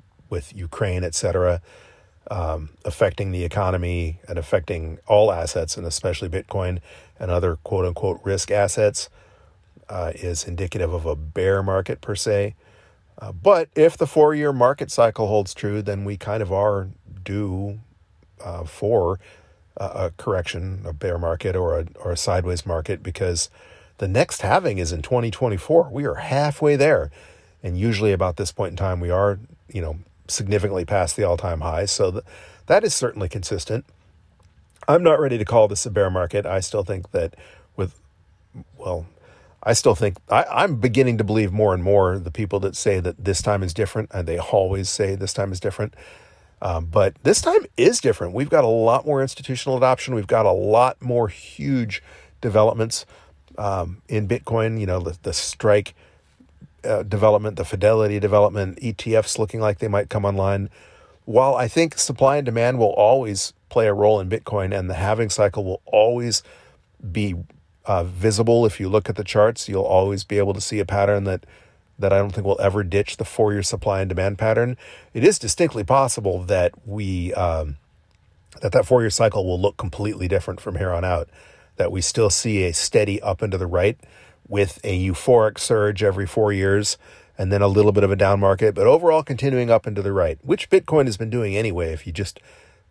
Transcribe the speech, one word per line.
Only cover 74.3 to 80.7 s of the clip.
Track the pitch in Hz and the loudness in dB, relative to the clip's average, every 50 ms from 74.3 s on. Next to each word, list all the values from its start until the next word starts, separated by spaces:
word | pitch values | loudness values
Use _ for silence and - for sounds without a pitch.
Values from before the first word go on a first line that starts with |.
| 101 - | -2 0
pattern. | 110 110 110 113 120 123 120 - - - - - - _ _ | 0 0 2 2 0 0 -4 -8 -12 -20 -20 -20 -20 _ _
It | 113 123 | 2 4
is | 196 196 - | 4 4 4
distinctly | - 107 - - 170 156 - 113 98 | -2 -4 -2 0 0 -2 -2 -4 -2
possible | - - 139 135 120 - 120 104 98 90 90 90 | 2 2 2 2 2 0 -2 -2 -2 -2 -2 -2
that | 90 101 92 87 90 - - _ | 0 2 2 2 0 0 -4 _
we, | 107 101 104 101 95 92 90 87 90 - | -12 -8 -6 -6 -4 -4 -4 -4 -4 -2
um, | 98 92 87 80 80 78 76 69 - _ _ _ _ _ _ _ _ _ _ _ _ _ _ - - - | -2 -2 -2 -2 -2 -4 -6 -8 -12 _ _ _ _ _ _ _ _ _ _ _ _ _ _ -12 -6 -6
that | 101 - | 0 2
that | 127 104 | 2 4
four-year | - 127 123 113 107 | 6 4 4 4 2
cycle | - - 117 107 - - 95 | 2 2 2 2 2 0 -2
will | 92 90 90 | -2 0 0
look | 98 101 - | 0 0 -2
completely | - - 92 - - 101 107 104 - 92 87 | -2 -8 -10 -6 -6 -6 -6 -4 -4 -4 -2
different | 98 92 - - 90 - | -2 -2 -2 -4 -8 -8
from | - 107 | -10 -8